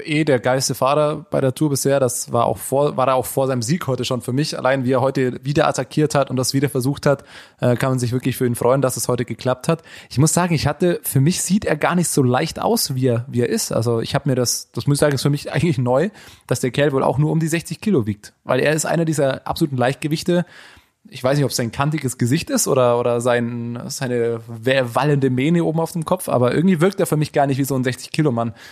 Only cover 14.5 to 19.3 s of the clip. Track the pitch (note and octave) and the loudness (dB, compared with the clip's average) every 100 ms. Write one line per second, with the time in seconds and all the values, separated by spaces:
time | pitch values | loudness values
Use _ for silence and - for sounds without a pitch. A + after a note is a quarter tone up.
14.5 | - - B2+ C#3+ C#3+ D3+ C3+ C#3+ C#3+ - | -4 -8 -4 0 2 2 2 0 -2 -2
15.5 | D3 F3 C3+ B2 C3 G3 - - - - | 0 0 2 2 2 0 -4 -20 -20 -6
16.5 | B2+ C3 C#3 D3 C3+ C#3 B2+ D3+ D#3+ D#3+ | -4 -2 0 2 2 0 0 0 0 0
17.5 | E3 - E3 A3 E3 G#2+ G2+ - _ - | -2 -6 -6 0 0 0 -6 -10 _ -2
18.5 | C3 C#3+ D#3 - D#3+ D#3+ D3 C3+ | 0 2 0 0 0 0 0 0